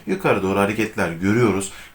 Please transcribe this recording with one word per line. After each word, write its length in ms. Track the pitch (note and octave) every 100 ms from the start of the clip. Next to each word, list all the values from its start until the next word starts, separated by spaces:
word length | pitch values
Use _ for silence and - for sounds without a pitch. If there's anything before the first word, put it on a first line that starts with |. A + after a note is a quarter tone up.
| -
yukarı 360 | F#3+ D3+ A2
doğru 160 | F#2+ G2
hareketler 540 | G2+ G#2 G#2 - F2+
görüyoruz. 600 | E2 F#2+ A2 A2+ F#2+ G2 - -